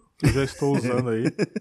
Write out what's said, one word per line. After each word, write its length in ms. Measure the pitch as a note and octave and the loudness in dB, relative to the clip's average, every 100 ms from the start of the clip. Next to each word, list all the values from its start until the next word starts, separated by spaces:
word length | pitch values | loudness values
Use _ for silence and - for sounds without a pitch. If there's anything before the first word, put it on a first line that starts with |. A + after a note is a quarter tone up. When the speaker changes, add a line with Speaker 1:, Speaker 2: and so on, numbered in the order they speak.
| _ - | _ -14
Speaker 1:
que 80 | D3+ | -4
eu 60 | |
já 100 | B2+ | 0
estou 320 | C3+ - C#3 C#3 | 0 0 2 2
usando 340 | A#2+ B2 B2 | 2 0 0
aí. 160 | A2+ C#3 | 0 0
Speaker 2:
<laughs> 60 | - F#3+ - | 0 -2 -4